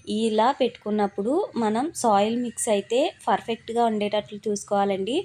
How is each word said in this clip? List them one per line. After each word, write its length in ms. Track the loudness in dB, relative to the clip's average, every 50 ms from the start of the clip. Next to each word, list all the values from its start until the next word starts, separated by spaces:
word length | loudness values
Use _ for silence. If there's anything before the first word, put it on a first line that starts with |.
| -8 -6 -2
ఇలా 360 | 0 0 2 2 2 2 2 2
పెట్టుకున్నప్పుడు 800 | 2 0 -2 -2 -4 -6 -4 0 0 0 0 -2 -4 -4 -2 0 0 -2 -2 -2
మనం 300 | -2 0 0 0 0 -2 -2 -4
సాయిల్ 420 | 0 2 4 4 4 4 2 0 -2
మిక్స్ 300 | -4 -6 -6 -4 -2 0
అయితే 300 | 0 0 0 0 0 0 0 0 -2 -4 -2
పర్ఫెక్ట్‌గా 600 | 0 0 0 0 -4 -8 -6 -8 -4 -2 0 0
ఉండేటట్లు 540 | 2 0 0 -2 -2 -2 -4 -4 -6 -10 -8
చూసుకోవాలండి. 760 | -6 -4 -4 -4 -4 -2 0 0 2 0 0 -2 -2 -2 -2 -4 -4